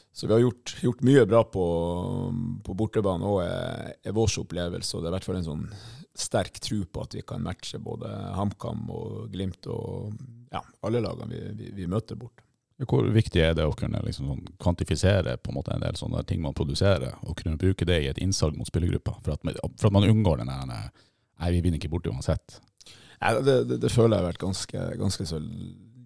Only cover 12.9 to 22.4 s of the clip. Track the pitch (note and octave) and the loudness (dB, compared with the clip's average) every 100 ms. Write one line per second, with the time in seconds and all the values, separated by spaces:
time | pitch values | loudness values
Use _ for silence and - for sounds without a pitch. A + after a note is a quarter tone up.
12.9 | C3 G#2+ A2 - F2 D#2+ E2 D#2 - - | 2 6 4 4 4 4 4 2 0 -2
13.9 | - - - C2+ C2+ - - - F2 - | -2 -2 -4 -4 -6 -8 -2 0 0 0
14.9 | D2 F#2 G2+ E2 A#1+ - - - G1+ G1+ | 2 4 4 2 -4 -4 -6 -4 -2 -2
15.9 | - - - - F#2 D2+ C2+ D#2 D#2+ F#2+ | -4 -4 -4 -2 -2 -2 -2 -2 2 4
16.9 | F2+ B1+ - - D#2+ - D#2 F#2+ F#2+ E2+ | 4 0 -8 -10 -6 -2 2 2 2 2
17.9 | F2 C#2 C2+ F#2 F#2+ D#2 - - D#2+ E2 | 2 2 0 0 2 2 0 -2 0 2
18.9 | - - - - D2 - - - - A2 | 0 -2 -6 -4 -4 -4 -6 -6 0 4
19.9 | G2+ G#2 A2 G2+ C#2 A#1+ C2+ C2 A1+ G#1 | 6 6 6 4 2 -2 -6 -6 -8 -10
20.9 | - _ _ _ _ E2+ F2 F2 D2+ D2+ | -14 _ _ _ _ 2 2 2 0 -2
21.9 | E2+ - B1 - D#2+ | -4 -4 -2 -2 -2